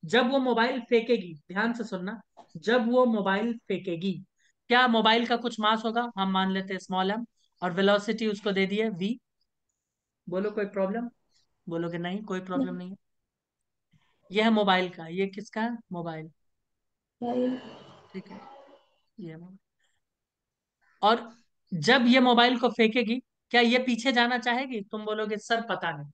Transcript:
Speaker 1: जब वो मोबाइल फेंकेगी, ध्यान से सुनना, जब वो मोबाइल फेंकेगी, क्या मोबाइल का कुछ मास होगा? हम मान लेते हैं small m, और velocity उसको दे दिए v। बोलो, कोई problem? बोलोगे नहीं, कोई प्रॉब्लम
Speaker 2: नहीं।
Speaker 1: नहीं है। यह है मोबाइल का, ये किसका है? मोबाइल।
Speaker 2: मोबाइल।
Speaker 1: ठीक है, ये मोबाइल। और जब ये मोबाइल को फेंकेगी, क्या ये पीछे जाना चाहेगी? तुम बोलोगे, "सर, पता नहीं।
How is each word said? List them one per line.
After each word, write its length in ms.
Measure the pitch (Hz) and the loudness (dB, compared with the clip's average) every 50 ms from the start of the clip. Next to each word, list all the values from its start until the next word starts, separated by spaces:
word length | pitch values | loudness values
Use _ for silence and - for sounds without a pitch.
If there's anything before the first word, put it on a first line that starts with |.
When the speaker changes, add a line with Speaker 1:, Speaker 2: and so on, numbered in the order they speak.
| - | -8
Speaker 1:
जब 260 | 156 208 240 262 247 | 2 2 2 4 4
वो 80 | 277 269 | 2 2
मोबाइल 420 | 262 262 233 226 226 254 269 262 | 2 2 2 2 2 2 0 -4
फेंकेगी, 520 | 233 _ 240 226 220 247 240 214 180 175 160 | -2 _ 2 2 4 4 0 0 0 -6 -14
ध्यान 400 | 147 _ _ 180 196 214 233 240 | -18 _ _ -4 -2 0 0 -2
से 100 | 233 226 | -4 -6
सुनना, 380 | 220 196 185 180 196 226 220 - _ _ - - _ _ 165 | -8 -8 -8 -8 -8 -10 -12 -16 _ _ -20 -20 _ _ -6
जब 340 | - 208 233 254 226 226 | -2 2 2 2 2 4
वो 140 | 240 254 254 | 4 4 4
मोबाइल 540 | 240 226 214 196 190 190 202 - 240 226 233 _ _ | 4 4 2 2 2 0 0 0 -2 -4 -6 _ _
फेंकेगी, 580 | 202 185 190 196 170 160 170 196 185 147 - _ _ _ _ _ _ _ _ _ | -6 -6 -4 -6 -6 -4 -2 -4 -4 -4 -10 _ _ _ _ _ _ _ _ _
क्या 200 | 240 247 254 254 | 2 4 4 4
मोबाइल 400 | 226 226 220 220 220 233 240 233 | 4 4 4 4 4 4 2 0
का 80 | 247 | -2
कुछ 240 | 233 240 240 226 - | -2 -2 -6 -6 -2
मास 260 | 214 208 220 220 220 | 0 0 0 0 -2
होगा? 260 | 226 220 233 240 240 - 190 | -2 -2 -2 -4 -4 -4 -4
हम 140 | 190 190 | -2 0
मान 200 | 190 190 190 190 | 2 0 0 0
लेते 220 | 190 190 190 190 196 | 0 -2 -4 -6 -8
हैं 60 | 185 | -10
small 320 | 185 - 190 185 185 190 | -8 -4 -2 -2 0 0
m, 140 | 202 226 240 - _ _ _ _ _ _ 175 | -2 -4 -6 -10 _ _ _ _ _ _ -6
और 80 | 185 | -4
velocity 560 | 175 185 190 196 202 208 202 - 220 220 226 214 | 0 2 4 4 4 2 2 -2 -4 -2 -2 -2
उसको 240 | 208 202 - 214 | -2 -2 -4 -2
दे 140 | 196 190 190 | 0 0 0
दिए 240 | 185 202 208 220 226 | 0 0 -2 -2 -2
v। 240 | 202 165 185 202 247 262 _ _ _ _ _ _ _ _ _ _ _ _ _ _ _ _ _ _ _ _ _ - | -4 -4 -4 -6 -6 -6 _ _ _ _ _ _ _ _ _ _ _ _ _ _ _ _ _ _ _ _ _ -6
बोलो, 220 | 170 185 196 214 | -6 -4 -4 -4
कोई 140 | 214 220 202 | -4 -4 -6
problem? 440 | 196 - 196 190 190 208 233 240 240 _ _ _ _ _ _ _ _ _ _ _ - | -6 -4 -4 -2 -2 -2 -4 -6 -8 _ _ _ _ _ _ _ _ _ _ _ -8
बोलोगे 280 | 165 165 170 170 170 170 | -6 -4 -4 -4 -6 -6
नहीं, 260 | 170 175 185 208 - | -6 -6 -6 -8 -8
कोई 160 | - 185 185 | -6 -8 -8
प्रॉब्लम 360 | 185 185 185 - - - 180 | -6 -6 -4 -4 -2 -4 -6
Speaker 2:
नहीं। 20 | 180 | -10
Speaker 1:
नहीं 120 | 180 180 | -10 -14
है। 60 | 196 - _ _ _ _ _ _ _ _ _ _ _ _ _ _ _ _ _ _ _ _ _ _ _ _ _ _ | -16 -18 _ _ _ _ _ _ _ _ _ _ _ _ _ _ _ _ _ _ _ _ _ _ _ _ _ _
यह 120 | 185 208 214 | 0 2 4
है 60 | 226 | 4
मोबाइल 400 | 226 214 208 196 185 185 185 180 | 4 4 4 4 4 2 2 -2
का, 180 | 175 - 165 165 | -6 -12 -12 -10
ये 200 | 170 185 196 196 | -4 -4 -4 -4
किसका 340 | 196 208 202 - - 220 | -4 -12 -14 -10 -8 -6
है? 160 | 220 233 240 233 - _ | -6 -6 -6 -10 -12 _
मोबाइल। 340 | 180 175 170 170 160 160 156 160 _ _ _ _ _ _ _ _ _ _ _ _ _ _ _ _ _ _ 240 | -10 -8 -8 -8 -8 -10 -12 -14 _ _ _ _ _ _ _ _ _ _ _ _ _ _ _ _ _ _ -6
Speaker 2:
मोबाइल। 360 | 240 247 247 247 254 254 254 - - - - - - - - - _ - | -4 -2 0 0 -2 -2 -6 -10 -16 -20 -20 -20 -20 -20 -20 -20 _ -14
Speaker 1:
ठीक 140 | 190 - - | -14 -14 -12
है, 140 | 190 196 - - - - - - - - _ _ _ _ _ _ _ - | -18 -18 -18 -20 -20 -20 -20 -20 -20 -20 _ _ _ _ _ _ _ -16
ये 160 | 185 165 160 | -14 -14 -14
मोबाइल। 220 | 165 170 185 190 190 _ _ _ _ _ _ _ _ _ _ _ _ _ _ _ _ _ _ _ _ _ _ _ _ _ _ _ _ | -16 -18 -20 -20 -20 _ _ _ _ _ _ _ _ _ _ _ _ _ _ _ _ _ _ _ _ _ _ _ _ _ _ _ _
और 280 | - 208 233 240 - - - _ _ _ _ _ _ _ - | 4 4 4 4 0 -10 -18 _ _ _ _ _ _ _ -6
जब 300 | 165 147 214 247 277 240 240 | -2 4 4 4 6 6 6
ये 120 | 247 262 | 6 6
मोबाइल 400 | 247 254 240 226 240 247 254 240 | 6 6 6 6 6 4 4 2
को 100 | - 240 | 0 -2
फेंकेगी, 520 | - - 226 220 220 247 233 202 233 262 - _ _ _ _ _ | 2 4 2 4 4 2 0 0 -2 -4 -6 _ _ _ _ _
क्या 120 | - 240 | 2 4
ये 180 | 240 233 240 254 | 4 6 4 2
पीछे 320 | 247 247 240 226 - 269 | 2 0 -2 0 0 0
जाना 260 | 240 240 240 240 247 247 | 2 2 2 2 0 -2
चाहेगी? 440 | 233 247 240 247 277 262 254 220 | -2 -2 -2 -2 -2 -4 -6 -10
तुम 240 | 196 _ - 214 214 | -8 _ -10 -10 -6
बोलोगे, 320 | 214 214 214 214 214 214 208 | -6 -4 -4 -4 -4 -6 -8
"सर, 240 | - - 240 233 | -2 -2 -2 -2
पता 360 | 220 - 185 180 - 165 160 147 | 0 -4 -4 -4 -4 -6 -6 -6
नहीं। 140 | 147 147 | -12 -14